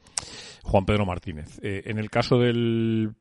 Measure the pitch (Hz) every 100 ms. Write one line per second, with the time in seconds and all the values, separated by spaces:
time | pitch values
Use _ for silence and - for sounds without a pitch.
0 | _ - - - - - - 104 95 104
1 | 95 90 - 76 76 - 107 98 - 107
2 | 107 117 117 123 120 117 117 113 113 113
3 | 110 110